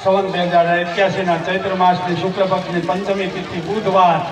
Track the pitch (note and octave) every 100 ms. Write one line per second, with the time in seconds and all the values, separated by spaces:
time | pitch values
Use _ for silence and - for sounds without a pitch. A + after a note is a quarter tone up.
0 | G3 F#3+ F#3+ F3 F3 F3 E3+ F3 F3 F3
1 | F#3+ F#3+ F#3 E3 F#3+ F#3+ F#3+ F#3+ F3+ F3+
2 | F3+ F3 F#3 F#3 F#3+ F#3+ F3 F3 D#3+ F3+
3 | G3+ G3 F#3 F#3 E3 F3+ D#3+ G#3+ G3 F#3+
4 | F3+ D#3+ -